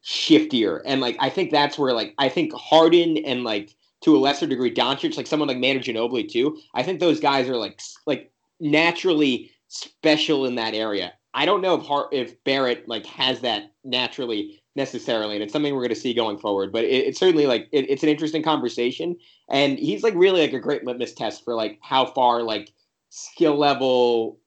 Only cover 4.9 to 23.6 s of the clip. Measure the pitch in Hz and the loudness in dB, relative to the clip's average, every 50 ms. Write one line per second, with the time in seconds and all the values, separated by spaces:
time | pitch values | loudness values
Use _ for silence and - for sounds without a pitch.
4.9 | 139 135 - 156 - 147 117 - 160 151 151 139 127 123 127 131 135 131 123 127 | 0 -2 -4 -4 -4 -6 -6 -4 -2 -2 -2 -2 -2 0 0 0 0 0 -2 -4
5.9 | 113 110 117 120 127 120 101 104 - 117 131 151 156 - _ _ - 120 127 175 | -4 -2 -2 -2 -2 -4 -4 -2 -2 0 0 0 -2 -6 _ _ -6 -4 -4 -4
6.9 | 190 156 180 170 143 - 151 143 139 135 123 131 131 117 107 92 - - - - | -4 0 0 0 0 2 2 2 2 2 0 -2 -4 -4 -6 -8 -10 -14 -20 -20
7.9 | - - _ 156 139 - - _ _ _ _ _ _ _ 165 147 147 156 165 170 | -20 -10 _ -6 -6 -6 -6 _ _ _ _ _ _ _ -2 2 4 4 4 4
8.9 | 170 170 - 185 160 151 151 135 123 107 - - _ _ _ _ - - - - | 2 0 0 0 2 4 2 2 0 -2 -6 -14 _ _ _ _ -16 -16 -16 -16
9.9 | _ _ - 160 151 151 - - 156 135 135 127 123 120 113 113 110 107 110 110 | _ _ 2 2 2 2 2 0 0 0 0 -2 -4 -4 -4 -4 -4 -4 -4 -2
10.9 | 104 98 90 87 - _ _ _ - 127 147 175 208 190 185 185 170 131 - - | -4 -4 -6 -6 -12 _ _ _ -4 -2 0 0 0 0 2 0 0 0 0 -2
11.9 | 143 143 - - 143 131 120 - - _ _ - 135 139 135 123 120 - - - | -2 -2 -2 -2 -4 -4 -4 -6 -10 _ _ -2 0 0 0 0 -2 -4 -6 -10
12.9 | 117 107 101 - - - 131 131 123 113 123 120 110 104 104 - _ _ _ 135 | -10 -10 -10 -12 -6 -2 -2 -2 -2 -2 -2 -4 -4 -4 -6 -12 _ _ _ -4
13.9 | 123 127 123 117 - - 131 117 113 104 104 104 104 _ _ _ _ 139 139 127 | -2 -2 -2 -4 -6 -6 -6 -4 -4 -4 -6 -8 -12 _ _ _ _ -6 -6 -4
14.9 | - 120 - - 120 110 107 104 104 104 107 104 139 151 147 143 139 135 123 120 | -6 -8 -4 -2 -2 -2 -2 -4 -4 -6 -6 -4 -2 -2 -2 0 -2 -2 -2 -2
15.9 | 110 107 - 127 117 120 113 110 101 98 - 107 101 98 98 98 98 113 117 - | -4 -2 -4 -2 0 0 -2 -2 -4 -4 -4 -2 -2 -2 -2 -2 -2 -2 0 2
16.9 | 131 131 - 127 135 - 190 190 165 151 147 135 120 110 - _ - 143 131 131 | 2 0 0 -2 -2 2 4 4 4 4 4 2 2 0 -2 _ -2 -2 0 0
17.9 | 139 135 - 156 151 147 165 151 156 160 156 160 151 143 123 120 - - 120 123 | -2 0 2 0 2 0 -2 -4 -4 -2 0 0 0 0 -2 -4 -2 -2 -2 -2
18.9 | 123 - 160 175 175 170 _ _ _ _ _ - 135 139 143 139 135 - - 156 | -2 -4 -6 -8 -8 -8 _ _ _ _ _ -2 0 2 2 2 0 -2 -2 -2
19.9 | 202 202 - 226 196 170 185 196 185 175 151 127 123 127 - - 147 - - 127 | -2 0 0 0 4 4 4 4 6 4 2 2 0 -4 -2 -2 -4 -2 -4 -8
20.9 | 123 123 120 - - - 123 107 101 - _ 120 117 113 110 104 - _ - - | -6 -6 -6 -8 -6 -6 -6 -6 -6 -8 _ -6 -4 -4 -4 -4 -6 _ -8 0
21.9 | 131 135 127 127 - 139 123 120 120 117 117 110 110 101 101 - _ _ _ _ | 2 2 2 2 0 2 2 2 2 2 -2 -4 -4 -6 -8 -12 _ _ _ _
22.9 | _ _ _ _ - - - - - - 165 156 143 143 | _ _ _ _ -20 -20 -20 -20 -2 2 2 2 4 4